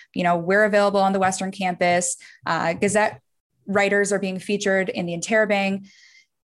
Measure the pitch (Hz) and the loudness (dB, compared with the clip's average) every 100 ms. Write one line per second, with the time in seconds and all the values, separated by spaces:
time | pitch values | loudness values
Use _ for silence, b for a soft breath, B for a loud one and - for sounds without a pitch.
0 | B - 175 175 170 196 214 202 202 196 | B -4 0 0 2 2 4 4 2 2
1 | 190 190 190 185 190 190 185 180 175 175 | 2 2 0 -2 -6 -4 -4 0 2 2
2 | 175 - B B - 165 165 170 202 208 | 0 -6 B B -4 -2 -2 0 0 2
3 | 214 - _ _ _ _ - 202 196 202 | 0 -2 _ _ _ _ -4 0 2 2
4 | 202 196 190 185 - 202 202 190 185 - | 2 0 -2 -6 -4 -2 0 0 -2 -4
5 | 175 170 - 220 214 202 196 196 196 B | -6 -6 0 2 2 0 0 -4 -8 B
6 | B B B _ _ | B B B _ _